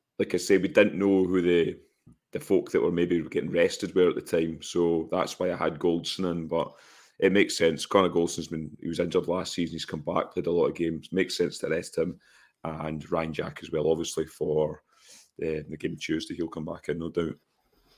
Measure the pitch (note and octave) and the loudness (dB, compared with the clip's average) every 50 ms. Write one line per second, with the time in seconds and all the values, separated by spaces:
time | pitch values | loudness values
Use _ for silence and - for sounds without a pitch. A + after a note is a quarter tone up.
0 | _ _ _ - G#2+ - - F2+ - - G2+ F#2+ F2+ G2 - - G#2 G#2+ - E2 | _ _ _ -4 -4 -2 -2 -2 2 4 4 4 4 4 6 6 6 6 4 2
1 | G2 G2+ G2 F#2+ F#2+ F2+ F#2 F#2 F2 F2 F2 F2 E2 F2 F2+ - - _ _ _ | 2 4 4 4 4 4 2 2 4 4 6 4 4 2 0 -6 -10 _ _ _
2 | _ - - _ _ _ - - - - G2+ F#2 - - - F2+ - D#2+ F2 E2+ | _ -20 -20 _ _ _ -10 -8 -2 2 2 2 2 2 0 2 2 2 2 2
3 | F2 F2 F2+ E2+ D#2 D2+ - E2+ - D#2+ F#2 E2+ E2+ F#2 - - - F2+ E2 F#2+ | 2 2 2 0 0 -2 -4 -4 -2 0 2 4 4 4 2 -2 -6 0 4 4
4 | F2+ F2 - - - - - E2+ E2 E2 D#2+ D2 - - - F2 F2 E2+ E2 E2 | 4 4 4 0 -4 -2 0 0 0 0 -4 -8 -10 -6 0 2 2 2 2 0
5 | D#2+ - - F#2 F2+ E2+ - - F#2 F2+ F2+ E2+ F2 D#2+ D#2+ D2+ - F2 E2+ E2+ | -2 -2 -2 -2 -2 -2 -2 -4 -2 -2 -2 0 -2 -2 -2 0 0 2 2 2
6 | E2 - - - F#2 F2+ E2+ E2+ E2 D#2+ E2+ E2 D2+ - - - - - - - | -2 -4 -6 -4 -4 -4 -2 -4 -4 -4 -2 -2 -2 -4 -6 -20 -20 -20 -20 -20
7 | - _ _ - - F#2+ F#2 G2+ F#2+ - - - - E2 D#2+ D2 - - - G2+ | -20 _ _ 2 2 4 6 6 4 4 2 2 2 2 2 2 -4 2 4 4
8 | F#2+ F2+ E2+ F2 E2+ E2 - - E2 E2 F2 D#2 D#2 D2+ D2+ - - E2 E2+ D#2 | 4 4 2 2 0 0 -2 -6 -8 -8 -8 -8 -8 -8 -12 -10 -8 -6 -2 -2
9 | F2 E2+ D#2+ F#2 D#2+ D#2+ E2+ F#2 F2 - - - E2+ D#2+ D#2+ E2 - - - D#2+ | -2 0 0 0 0 0 -2 -4 -4 -6 -4 -4 -4 -4 -4 -8 -10 -8 -10 -10
10 | D2+ - F2 F2+ F2 - - F#2 E2 E2 E2+ E2+ D#2+ C#2+ D#2 - F2 E2 E2 D#2+ | -6 -4 -2 -2 -2 -2 -4 -4 -2 0 2 2 2 0 0 -2 -2 -2 -4 -4
11 | - - - F#2 F#2 - - - F2 D#2 - - - D2+ D#2+ E2 F2+ - - - | -8 -6 -2 -2 -2 -2 0 -2 -2 -2 -2 -4 -4 -2 -2 -2 -4 -6 -2 -2
12 | E2 F2 - - _ _ _ _ _ _ _ _ - D#2+ D#2+ D#2+ D#2 D#2 D#2 D#2 | -2 -2 -4 -10 _ _ _ _ _ _ _ _ -10 -8 -8 -6 -6 -6 -6 -6
13 | D2+ - F2 E2 E2 D#2+ D#2+ - C#2+ - D2+ - - - - D#2+ D2+ D#2 D#2+ D#2+ | -8 -4 -4 -2 -2 -2 -4 -6 -6 -6 -8 -12 -12 -6 -2 0 2 2 2 2
14 | E2+ - - - D#2+ D2+ - - - E2+ D#2 D#2 D2+ D2+ - - _ _ _ _ | 0 -4 -4 -4 -6 -6 -6 -6 -4 -2 0 0 0 0 -2 -8 _ _ _ _
15 | _ - - - - _ _ - - D#2+ D#2 D#2 D2+ D#2 D#2 D#2 - D#2+ D#2+ D2 | _ -20 -20 -20 -20 _ _ -8 -6 -4 -4 -4 -6 -8 -12 -8 -8 -8 -8 -6
16 | - - D#2+ D#2+ D#2 - - - E2+ D#2 - E2 D#2 D#2+ E2 E2+ - - F2 E2 | -6 -4 -4 -4 -4 -6 -6 -6 -6 -6 -6 -8 -8 -8 -8 -10 -6 -6 -4 -4
17 | E2 E2+ E2 E2+ E2+ D#2+ - - _ _ _ _ _ _ _ _ _ _ _ | -4 -4 -2 -2 -2 -2 -4 -8 _ _ _ _ _ _ _ _ _ _ _